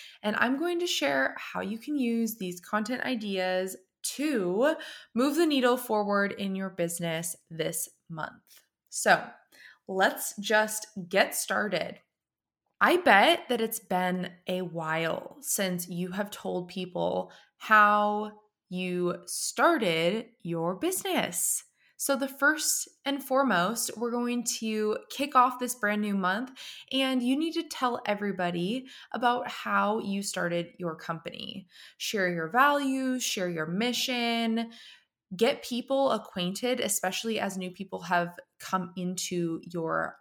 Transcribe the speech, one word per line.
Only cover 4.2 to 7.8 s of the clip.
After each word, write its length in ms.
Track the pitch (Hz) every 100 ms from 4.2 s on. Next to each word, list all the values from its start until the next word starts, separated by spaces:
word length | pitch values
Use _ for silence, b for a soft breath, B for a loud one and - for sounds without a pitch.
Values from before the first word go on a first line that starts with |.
| 302 254 180 185 277 320 B B B
move 220 | 220 269 285
the 100 | 339
needle 320 | 277 247 247
forward 540 | - 214 202 202 202
in 220 | - 196
your 140 | 190 190
business 680 | 185 170 175 170 160 170 - _
this 400 | 160 160 170